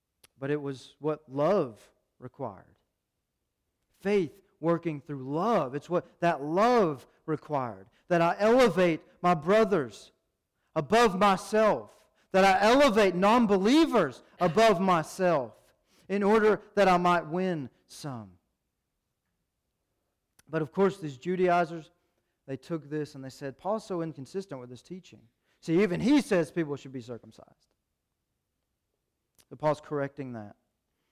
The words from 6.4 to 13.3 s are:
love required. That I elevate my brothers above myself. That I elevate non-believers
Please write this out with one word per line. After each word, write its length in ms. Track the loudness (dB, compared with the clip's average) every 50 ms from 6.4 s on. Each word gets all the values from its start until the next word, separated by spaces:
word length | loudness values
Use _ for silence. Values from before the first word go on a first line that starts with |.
| -4
love 640 | -4 -2 0 2 2 2 2 2 0 -2 -6 -12 _ _ _ _
required. 600 | -8 -8 -8 -6 -6 -6 -6 -6 -6 -10 -14 -20 _ _ _ _ -2
That 120 | 0 2
I 140 | 2 0 0 0
elevate 640 | 2 4 4 4 4 4 2 2 2 2 0 -2 -6 _ _ _
my 140 | -2 -2 -2
brothers 760 | 0 0 2 2 2 2 2 0 -2 -2 -4 -10 -18 -20 -20 _ _ _ _ _ _ _ _ _ _ _ _ -6
above 420 | -6 -2 0 2 4 4 2 2 2
myself. 720 | 2 2 2 0 -2 -2 0 2 2 2 2 0 -4 -12 _ _ _ _ _ _ _ _
That 120 | 2 4 4
I 160 | 4 4 4
elevate 540 | 4 4 6 6 6 4 4 4 2 2 2
non-believers 1120 | 2 2 4